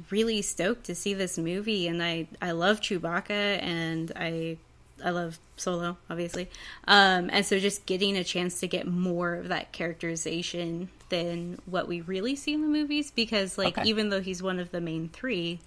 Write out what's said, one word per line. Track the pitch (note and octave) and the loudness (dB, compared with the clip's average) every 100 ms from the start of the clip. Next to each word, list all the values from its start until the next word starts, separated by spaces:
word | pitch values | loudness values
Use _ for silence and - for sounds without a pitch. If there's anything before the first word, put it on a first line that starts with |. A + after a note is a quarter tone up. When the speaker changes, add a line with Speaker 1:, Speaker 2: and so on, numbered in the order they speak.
| E3+ | -2
Speaker 1:
really | G3+ A3+ A3 | 2 2 2
stoked | G3 - F3 A#3+ - | -2 0 0 0 -4
to | F3 | -4
see | G3+ | -2
this | G3 F#3 F3+ | -2 -2 -2
movie, | E3 F#3 G#3 G#3 E3+ | -2 -2 -2 0 0
and | E3+ | 0
I, | E3+ E3 E3 - | -2 -2 -6 -6
I | F3 | -4
love | E3+ F3+ G#3+ | 2 2 2
Chewbacca, | - F#3 E3 F3 - G#3 G3+ G3 | 0 -2 0 -2 -2 0 2 0
and | - E3+ E3 D#3+ E3 - | 0 -2 -2 -2 -4 -6
I, | E3+ E3 E3 E3 - - - - | -4 -4 -4 -8 -14 -20 -20 -8
I | F3+ | -4
love | F3 E3+ E3 - - | -2 -4 -8 -16 -8
Solo, | - F3 F3 F3 - | -4 -2 -2 -6 -8
obviously. | E3+ E3+ F3+ F#3 - - - - | -6 -4 -4 -8 -10 -16 -4 8
Um, | G3+ G3 F#3 F3 | 10 10 8 4
and | G3+ G3 | 2 4
so | G3 | 4
just | G3 G3 - | 2 0 -2
getting | F#3 G3+ G3 | 2 2 2
a | |
chance | F3 F3+ F3+ - | 0 0 -2 -2
to | F#3 | -2
get | F3+ - | -2 0
more | F3+ F3+ E3+ F3 F3 | 0 2 2 0 -2
of | F3 | -2
that | F3 - | -4 -4
characterization | - E3+ E3 E3+ E3 D#3 E3 F3 F3 E3+ E3+ F#3 - - | -4 -4 -4 -4 -4 -2 -4 -4 -4 -4 -4 -6 -12 -4
than | F3 E3+ E3+ F3 F3 - | -2 -2 -4 -6 -8 -4
what | F3+ - | -4 -2
we | F3 | -4
really | E3 F#3+ A3+ C#4 | -4 -2 -2 -2
see | D4+ | -2
in | D4+ | 0
the | D#4 | 2
movies, | D4+ C#4+ D4 D4 | 2 2 0 0
because, | - A3 G#3+ F#3+ - | -2 0 0 0 0
like, | F#3 F3 | 0 2
Speaker 2:
Okay. | A3 | 2
Speaker 1:
even | G#3+ G#3+ | 2 2
though | G3 | 0
he's | F#3 F3+ | -2 -4
one | F#3 F3+ | -2 -2
of | F3 | -2
the | F3 | -4
main | E3+ D#3+ E3 | -4 -4 -6
three, | - C4 F#3+ E3+ E3+ | -6 -4 -2 -2 -6